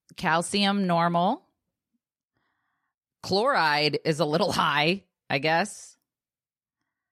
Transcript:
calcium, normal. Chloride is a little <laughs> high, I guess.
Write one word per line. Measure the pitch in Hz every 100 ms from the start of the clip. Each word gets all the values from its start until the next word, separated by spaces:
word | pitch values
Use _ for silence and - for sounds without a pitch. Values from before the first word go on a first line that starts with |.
| _ -
calcium, | 180 160 175 202 202 202 185
normal. | 170 170 170 180 294 _ _ _ _ _ _ _ _ _ _ _ _ _ _ _ _ _ _
Chloride | - 190 254 233 160 147 151 143 -
is | 151
a | 156
little | 156 185
<laughs> |
high, | 127 170 143 156 196 - _ -
I | 139
guess. | 151 165 208 - - - _ _ _ _ _ _ _ _ _ _ _